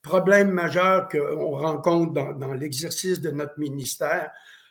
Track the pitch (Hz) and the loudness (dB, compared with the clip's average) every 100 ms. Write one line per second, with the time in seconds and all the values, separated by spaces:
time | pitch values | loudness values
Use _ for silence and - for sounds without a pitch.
0 | 147 180 180 202 202 180 170 156 185 190 | 0 2 6 6 6 2 0 2 4 4
1 | 185 151 143 151 151 139 160 151 170 170 | 2 -2 -2 -2 -2 -2 -2 0 2 2
2 | 165 143 139 139 135 135 147 131 165 - | 2 0 -4 -6 -8 -6 -6 -6 -8 -6
3 | 185 175 151 143 147 147 147 139 123 - | -4 -2 -4 -6 -6 -6 -6 -6 -8 -4
4 | 151 175 151 - - - _ | -2 -2 -6 -12 -20 -20 _